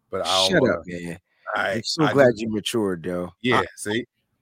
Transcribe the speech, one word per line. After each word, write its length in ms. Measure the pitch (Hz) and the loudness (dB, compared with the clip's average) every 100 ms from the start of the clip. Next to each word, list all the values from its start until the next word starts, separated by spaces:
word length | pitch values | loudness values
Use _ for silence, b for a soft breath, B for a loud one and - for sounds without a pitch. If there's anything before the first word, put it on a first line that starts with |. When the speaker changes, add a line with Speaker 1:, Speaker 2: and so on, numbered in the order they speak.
| _ | _
Speaker 1:
but 120 | 95 | -4
I 160 | 85 95 | 0 2
don't 140 | 190 | 4
Speaker 2:
Shut 100 | 175 | 4
Speaker 1:
wanna, 120 | 123 | 2
Speaker 2:
up, 80 | 85 | 0
man. 340 | 90 87 85 85 _ _ - | -6 -10 -10 -12 _ _ -8
Speaker 1:
I, 180 | 104 104 | -4 -2
Speaker 2:
I'm 100 | 95 | -4
so 200 | - - | -4 0
Speaker 1:
I 80 | 147 | 2
Speaker 2:
glad 140 | 131 127 | 6 6
Speaker 1:
just 100 | 104 | 4
Speaker 2:
you 60 | 113 | -4
matured, 540 | 107 - 117 101 87 | -4 -2 -2 -2 -2
though. 300 | 87 90 87 - | -6 -6 -8 -4
Speaker 1:
Yeah, 160 | 123 120 | 0 0
Speaker 2:
I 80 | - | 0
Speaker 1:
see? 300 | - 104 110 - _ _ _ | -8 -6 -6 -6 _ _ _